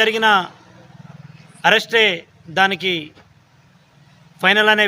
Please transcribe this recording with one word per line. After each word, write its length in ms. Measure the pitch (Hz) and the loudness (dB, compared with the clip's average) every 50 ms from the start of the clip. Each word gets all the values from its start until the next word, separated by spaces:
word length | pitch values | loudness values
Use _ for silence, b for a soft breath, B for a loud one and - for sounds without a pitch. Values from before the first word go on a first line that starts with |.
జరిగినా 300 | 220 220 220 220 220 220 208 190 175 - - - _ - - - - - - - - - - - - - - - - - - - - | -2 0 0 0 2 2 2 2 0 -4 -14 -20 _ -20 -20 -20 -20 -20 -20 -20 -20 -20 -20 -20 -20 -20 -20 -20 -20 -20 -20 -2 0
అరెస్టే 360 | - 202 220 - - 220 226 220 202 175 165 - _ _ _ _ 170 156 | 0 0 0 -2 -2 0 0 0 0 -2 -6 -12 _ _ _ _ -8 -2
దానికి 360 | 180 190 196 196 160 175 190 180 165 151 156 _ - - _ _ _ _ _ _ _ _ _ _ _ _ _ _ _ _ _ _ _ _ _ _ _ | 0 0 0 -2 -4 -6 -6 -6 -6 -10 -14 _ -20 -20 _ _ _ _ _ _ _ _ _ _ _ _ _ _ _ _ _ _ _ _ _ _ _
ఫైనల్ 300 | - 185 202 214 214 214 214 | -2 0 2 2 2 2 2
అనే 120 | 214 208 | 2 0